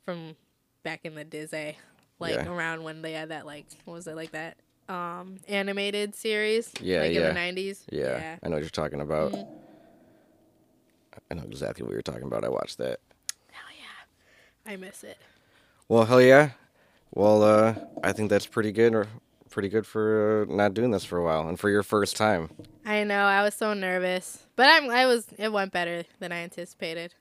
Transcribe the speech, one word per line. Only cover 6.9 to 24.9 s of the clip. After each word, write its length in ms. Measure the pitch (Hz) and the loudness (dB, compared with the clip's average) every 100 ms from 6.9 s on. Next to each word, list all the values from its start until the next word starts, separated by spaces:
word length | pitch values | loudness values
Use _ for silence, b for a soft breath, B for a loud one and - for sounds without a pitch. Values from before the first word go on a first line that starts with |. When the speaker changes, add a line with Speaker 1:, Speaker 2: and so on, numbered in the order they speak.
| 90 | 2
Speaker 1:
like, 120 | 110 | 2
Speaker 2:
yeah. 80 | 170 | 4
Speaker 1:
in 60 | 165 | 2
the 40 | |
nineties? 500 | 175 175 185 196 196 - | 0 -4 -4 -8 -10 -8
Speaker 2:
Yeah, 100 | 73 65 64 | -4 -2 -4
Speaker 1:
Yeah. 180 | 160 165 | -6 -10
Speaker 2:
I 60 | 85 | -6
know 80 | 78 | -4
what 60 | |
you're 60 | 80 | -4
talking 300 | - 76 73 | -6 -6 -6
about. 320 | 73 78 78 | -4 -2 -2
Speaker 1:
Mm-hmm. 180 | - - - b b b b b b b b _ _ _ _ _ _ _ - _ | -4 -12 -18 b b b b b b b b _ _ _ _ _ _ _ -20 _
Speaker 2:
I 40 | |
know 80 | 85 | -12
exactly 400 | - 69 69 - | -12 -8 -8 -8
what 80 | 60 | -8
you're 100 | 52 | -6
talking 220 | - 60 | -8 -10
about. 200 | 67 57 | -6 -4
I 40 | 55 | -4
watched 280 | 62 - - | -4 -6 -6
that. 220 | 64 57 _ _ - - _ | -8 -8 _ _ -14 -14 _
Speaker 1:
Hell 200 | - - - | -20 -20 -20
yeah. 920 | - - - _ _ _ _ _ - | -20 -20 -20 _ _ _ _ _ -16
I 40 | 196 | -14
miss 260 | 185 - | -14 -18
it. 120 | - - b b b b b b _ | -18 -20 b b b b b b _
Speaker 2:
Well, 160 | 113 | 4
hell 160 | 113 127 | 8 10
yeah. 300 | 127 135 151 b b b b b b | 12 10 8 b b b b b b
Well, 280 | - 104 107 | 2 6 8
uh, 320 | 107 107 110 107 - - | 8 8 6 2 -10 -6
I 80 | 90 | -4
think 160 | 98 107 | -2 0
that's 160 | 101 - | 0 0
pretty 240 | - 107 | -4 -2
good, 240 | 101 117 | 4 4
or 120 | 110 104 113 _ _ _ | 4 -2 -8 _ _ _
pretty 180 | - 98 | -6 -2
good 160 | 107 101 | -2 -4
for, 600 | 110 107 110 107 107 104 | -4 0 2 2 2 0
uh, 60 | |
not 200 | 90 104 | 2 2
doing 160 | 98 123 | 2 0
this 140 | 101 - | 0 -2
for 100 | 87 | -2
a 60 | |
while 240 | 85 80 80 | 0 0 -2
and 100 | 90 | -2
for 120 | 104 | 0
your 120 | 101 | 0
first 340 | 101 107 101 - | 2 0 0 0
time. 340 | 107 95 80 - - - | 0 0 -4 -12 -20 -16
Speaker 1:
I 180 | 220 214 | -6 -4
know. 200 | 208 202 | -2 2
I 180 | 202 196 | 2 4
was 120 | 208 | 0
so 180 | - 220 | -2 -4
nervous, 680 | 208 185 180 180 180 - - _ - | -4 -2 -2 -2 -4 -6 -18 _ 4
but 100 | 262 | 6
I'm, 220 | 320 285 | 6 4